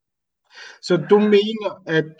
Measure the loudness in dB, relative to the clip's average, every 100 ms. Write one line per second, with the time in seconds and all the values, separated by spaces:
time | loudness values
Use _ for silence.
0 | _ _ _ _ _ -20 -20 -20 -4 -4
1 | 2 2 4 2 2 -4 -8 -10 -4 -4
2 | -4